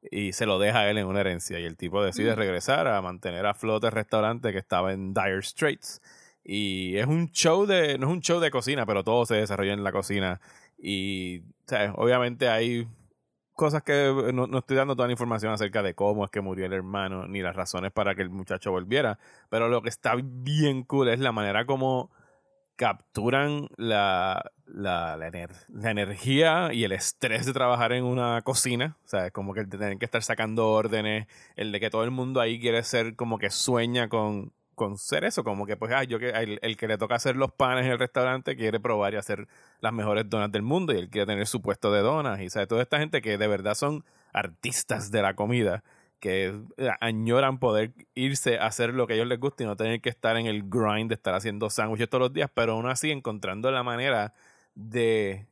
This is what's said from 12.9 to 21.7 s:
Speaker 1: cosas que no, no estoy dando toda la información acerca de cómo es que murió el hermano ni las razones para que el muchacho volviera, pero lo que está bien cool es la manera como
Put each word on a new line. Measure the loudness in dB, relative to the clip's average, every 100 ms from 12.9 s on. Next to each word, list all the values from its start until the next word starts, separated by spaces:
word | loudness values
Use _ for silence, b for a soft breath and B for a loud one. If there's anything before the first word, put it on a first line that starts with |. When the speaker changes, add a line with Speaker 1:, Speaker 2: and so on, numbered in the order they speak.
| -12 -20 _ _ _ _
Speaker 1:
cosas | 0 0 0
que | 2 4 4 4 2
no, | 0 0
no | -2
estoy | 2 2
dando | 2 2
toda | 0
la |
información | 0 -2 -2 -2
acerca | -2 0 0
de | 0
cómo | 2 2 2
es | 0
que | -2
murió | -4 -4
el | -4
hermano | -4 -4 -4 -4 -4 -6
ni | -4
las | -4
razones | -2 -4 -2 -2
para | 0 0
que | 0
el | -4
muchacho | -6 -6 -4 -2
volviera, | -2 0 0 2 -2 B B B
pero | 0 2
lo | 2
que | -2
está | -4 0 0
bien | -2 -8 -4 2 2 2
cool | 0 2 4
es | 4
la | 2
manera | 0 2 2
como | 2